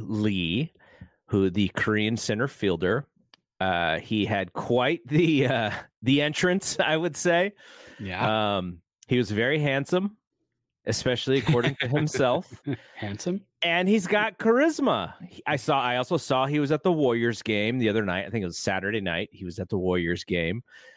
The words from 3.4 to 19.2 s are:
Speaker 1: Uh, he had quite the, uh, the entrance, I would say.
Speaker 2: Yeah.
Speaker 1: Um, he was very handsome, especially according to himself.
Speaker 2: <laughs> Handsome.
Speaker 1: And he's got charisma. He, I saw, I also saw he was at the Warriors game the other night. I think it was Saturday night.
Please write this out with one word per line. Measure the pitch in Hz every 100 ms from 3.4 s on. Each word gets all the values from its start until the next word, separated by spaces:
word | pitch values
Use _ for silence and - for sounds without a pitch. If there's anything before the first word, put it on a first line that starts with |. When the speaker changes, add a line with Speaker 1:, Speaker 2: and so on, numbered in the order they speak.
| _ -
Speaker 1:
Uh, | 95 87 85 80
he | - 107 95
had | 101 92
quite | - - 120 127 170 -
the, | 151 165 147 127
uh, | 123 107 101 - _
the | 117 139
entrance, | 147 151 180 185 - -
I | 160 156
would | 170 147
say. | 175 170 196 - - - - -
Speaker 2:
Yeah. | 98 90 113 110 104 98
Speaker 1:
Um, | 90 85 _ _ -
he | 123
was | 104
very | 104 120 151
handsome, | 147 135 143 180 202 - _ _ _ _ _ _ -
especially | 110 127 120 - 135
according | 113 123 127 139
to | 123
himself. | 147 151 - 127 143 - - - 131
Speaker 2:
<laughs> | - -
Handsome. | 104 101 180 190 - _
Speaker 1:
And | 170 170 185
he's | 220 175
got | 208 220 -
charisma. | 226 240 320 302 262 165 85 - -
He, | - -
I | 147
saw, | - 139
I | 123 123
also | 127 175
saw | - 131 135
he | 151
was | 143
at | 151
the | 190
Warriors | 160 135 117 117 110
game | - 104 107 127
the | 110
other | 110 98
night. | 90 95
I |
think | 113
it | 92
was | 82
Saturday | - 95 95 110
night. | 95 85